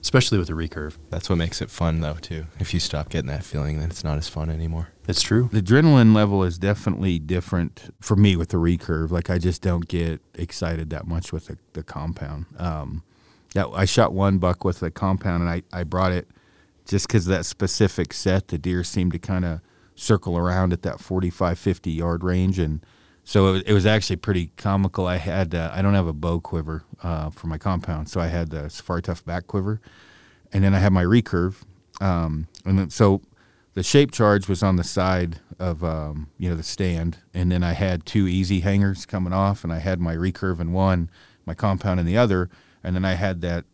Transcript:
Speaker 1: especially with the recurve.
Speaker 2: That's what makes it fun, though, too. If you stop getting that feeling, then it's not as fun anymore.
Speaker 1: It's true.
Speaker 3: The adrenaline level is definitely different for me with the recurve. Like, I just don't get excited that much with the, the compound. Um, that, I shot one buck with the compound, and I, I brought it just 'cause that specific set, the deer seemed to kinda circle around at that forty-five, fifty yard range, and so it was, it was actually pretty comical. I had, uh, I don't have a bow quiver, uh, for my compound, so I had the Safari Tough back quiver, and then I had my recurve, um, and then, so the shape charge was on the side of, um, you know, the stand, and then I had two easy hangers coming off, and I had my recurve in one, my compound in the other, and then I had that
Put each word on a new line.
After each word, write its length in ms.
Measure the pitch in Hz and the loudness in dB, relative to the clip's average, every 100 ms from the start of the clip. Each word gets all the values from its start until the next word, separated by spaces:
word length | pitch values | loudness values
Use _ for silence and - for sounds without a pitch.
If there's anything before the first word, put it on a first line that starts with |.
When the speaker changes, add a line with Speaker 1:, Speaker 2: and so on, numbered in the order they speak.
Speaker 1:
especially 360 | - 131 - 104 | 2 2 4 0
with 80 | 82 | 0
the 40 | |
recurve. 420 | 80 82 - 76 - - | -4 -6 -6 -10 -12 -10
Speaker 2:
That's 180 | 87 - | -10 -2
what 80 | 90 | 0
makes 240 | 82 - | 0 -4
it 100 | - | -10
fun, 300 | - 85 80 | -2 -2 0
though, 140 | 78 | -4
too. 320 | 78 - 80 78 - | -8 -10 -10 -10 -8
If 120 | - | -4
you 80 | 87 | -2
stop 280 | - 76 73 | -2 -6 -4
getting 200 | 82 65 | -4 -4
that 160 | 73 | -6
feeling, 360 | - 76 73 76 | -6 -4 -4 -4
then 100 | 80 | -4
it's 140 | 85 | -6
not 140 | 80 76 | -4 -4
as 100 | 80 | -4
fun 220 | - 78 | -6 -6
anymore. 380 | 80 82 82 82 _ - | -4 -4 -4 -8 _ -6
Speaker 1:
It's 120 | 92 | -4
true. 260 | - 110 123 | 2 2 2
Speaker 3:
The 80 | 107 | 0
adrenaline 540 | 92 127 160 139 113 | 4 6 8 8 8
level 300 | 107 104 101 | 8 6 2
is 140 | 90 87 | 0 0
definitely 600 | 92 104 - - 95 85 | 0 0 -2 -2 0 0
different 760 | 76 90 - 90 85 - - - | 0 -4 0 -2 -2 -6 -20 -16
for 160 | - 101 | 0 6
me 200 | 104 90 | 6 6
with 140 | 82 | 0
the 60 | 90 | 0
recurve. 520 | 85 87 - 80 80 | 2 0 -2 -2 0
Like, 180 | 85 - | -2 -2
I 80 | 90 | 0
just 240 | 90 85 | 0 0
don't 260 | 95 85 85 | -2 -2 -2
get 320 | 87 82 78 _ | -4 -2 -4 _
excited 560 | - 85 - 85 82 78 | -12 -10 -6 -4 -4 -6
that 160 | 78 78 | -8 -6
much 260 | 85 - | -6 -6
with 140 | 82 - | -10 -10
the, 120 | - _ | -18 _
the 100 | - | -14
compound. 640 | 78 73 76 87 71 73 85 - | -12 -10 -8 -8 -10 -10 -12 -6
Um, 440 | 87 78 71 73 - _ _ _ _ | -6 -4 -8 -10 -12 _ _ _ _
that, 120 | 98 80 | -4 -4
I 100 | - | 0
shot 280 | 98 - 110 | 2 4 4
one 260 | 95 98 95 | 4 2 4
buck 260 | 90 87 | 2 0
with 160 | 95 85 | -2 -2
the 100 | 87 | -6
compound, 520 | - 95 95 101 87 | -2 0 0 0 -2
and 80 | 87 | -2
I, 120 | 85 - | -4 -6
I 100 | 87 | -8
brought 280 | 82 90 92 | -4 0 0
it 160 | 90 - _ _ _ _ _ - | 0 -4 _ _ _ _ _ -4
just 220 | 101 - | -2 2
'cause 160 | 113 85 | 0 2
that 200 | 92 82 | 0 -2
specific 680 | - 95 - 101 - 85 | -4 -2 2 0 0 -6
set, 360 | - 98 95 - | -2 0 0 -2
the 100 | 82 | -6
deer 260 | 87 90 | -2 -2
seemed 280 | 87 - 90 | -2 0 0
to 60 | 85 | -2
kinda 440 | - 92 90 82 _ _ _ | -4 -2 -2 -4 _ _ _
circle 420 | - - 107 - 85 | -14 2 2 2 0
around 340 | 87 90 92 | 0 2 2
at 120 | 87 | 0
that 180 | - - | -4 -8
forty-five, 580 | - 92 92 - 90 87 | -4 -2 -2 0 -2 0
fifty 320 | - 87 - | -2 -2 -4
yard 320 | 80 85 85 | -4 -2 -2
range, 360 | 90 90 92 95 | 0 2 2 2
and 260 | 78 76 - _ _ _ | 0 -2 -8 _ _ _
so 260 | - 107 95 | -2 4 4
it 40 | |
was, 100 | 95 | 2
it 100 | 95 | 2
was 140 | 104 95 | 4 4
actually 300 | 107 - 90 | 2 0 -4
pretty 340 | - 92 82 - | -2 -2 -2 -6
comical. 480 | 104 98 95 - 90 | -2 0 0 0 -2
I 100 | 90 | -2
had, 380 | 82 87 87 | -2 -2 -2
uh, 160 | 85 82 | -2 -4
I 80 | 90 | 0
don't 140 | 101 | 2
have 120 | 98 85 | 2 2
a 40 | |
bow 280 | 73 85 85 | -2 -2 -2
quiver, 440 | - 85 78 80 - - | -2 -6 -4 -8 -10 -10
uh, 280 | 87 82 80 | -6 -4 -6
for 160 | - 82 | -8 -8
my 100 | 80 | -4
compound, 540 | 101 90 - 78 78 | -2 -2 -2 -6 -4
so 100 | 92 | -4
I 60 | 82 | -2
had 240 | 85 82 | -2 -4
the 180 | 78 73 | -6 -8
Safari 320 | - - 87 | -12 -6 -4
Tough 240 | 85 82 | -4 -8
back 220 | - 87 87 | -6 -8 -4
quiver, 340 | 101 95 107 - - - - _ _ _ | -4 -2 -4 -8 -20 -20 -20 _ _ _
and 100 | 95 | 2
then 120 | 98 | 4
I 40 | 98 | 6
had 140 | 98 | 4
my 120 | 95 | 4
recurve, 580 | 87 117 110 90 90 95 - - _ - | 6 4 4 0 0 -4 -20 -20 _ -4
um, 460 | 98 87 80 78 80 - 92 | 0 0 -2 -4 -6 -10 0
and 120 | 95 | 0
then, 120 | 90 | 0
so 320 | - 104 98 _ _ _ _ _ | 2 4 4 _ _ _ _ _
the 100 | - | -6
shape 280 | 90 143 143 | 4 4 4
charge 340 | - 107 101 92 | 4 4 4 2
was 160 | 92 | 0
on 140 | 101 90 | 2 2
the 80 | |
side 560 | 85 - 92 92 87 82 _ - | 0 0 0 0 -2 -6 _ -8
of, 240 | 90 80 | -6 -4
um, 440 | 85 80 76 76 76 _ | -4 -4 -6 -10 -12 _
you 140 | 90 | -4
know, 40 | 82 | -4
the 60 | |
stand, 540 | 78 - 95 85 85 - _ | -6 -4 -2 0 -4 -6 _
and 180 | 90 90 | -2 0
then 120 | 90 | 2
I 100 | 87 | 0
had 320 | 85 95 87 | 0 -2 -2
two 240 | - 107 95 | -2 0 2
easy 320 | 92 92 95 | 2 0 0
hangers 460 | 92 101 101 95 - | 2 2 2 0 -6
coming 260 | 98 90 | -4 -2
off, 320 | 92 98 101 | 0 0 0
and 80 | 85 | -4
I 60 | 80 | -4
had 220 | 85 90 | -2 -2
my 140 | 87 | -2
recurve 460 | 82 92 - 95 85 | 0 -2 -2 -4 -2
in 120 | 85 | -2
one, 340 | 90 95 90 87 _ - _ - | 2 2 2 -2 _ -20 _ -12
my 80 | |
compound 440 | 85 104 95 101 90 | -4 -2 0 0 0
in 60 | |
the 140 | 85 101 | 2 2
other, 320 | 120 92 90 - _ _ | 4 2 0 -6 _ _
and 120 | 87 | -6
then 120 | 92 95 | -2 0
I 80 | |
had 260 | 90 98 90 | 0 -2 -4
that 240 | 87 85 73 | -4 -4 -8